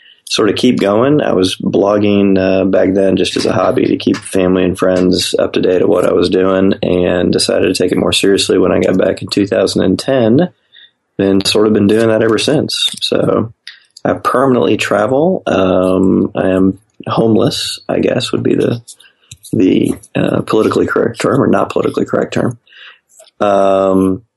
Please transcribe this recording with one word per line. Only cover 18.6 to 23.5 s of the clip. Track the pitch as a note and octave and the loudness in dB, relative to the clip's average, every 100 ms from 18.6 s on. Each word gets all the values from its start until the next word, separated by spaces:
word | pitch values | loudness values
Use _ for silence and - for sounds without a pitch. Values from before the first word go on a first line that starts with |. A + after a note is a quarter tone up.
| - A#2+ - - - _ - - - | -2 -4 -8 -20 -20 _ -20 -20 -8
the, | - F#2 F#2 - - - | 0 2 2 0 -4 -8
uh, | - - - | -4 -2 -2
politically | - A2 G#2+ G#2+ F#2 | -2 0 0 0 0
correct | - - - | 0 -2 -2
term, | - A#2+ | -2 0
or | F#2+ | 0
not | G2 - | 0 -2
politically | - - - | -2 -2 -4
correct | - - - | -2 -2 -2
term. | - - A#2 _ - - - _ _ - - | -4 -4 -6 _ -20 -20 -20 _ _ -18 -4
Um, | G#2 | 0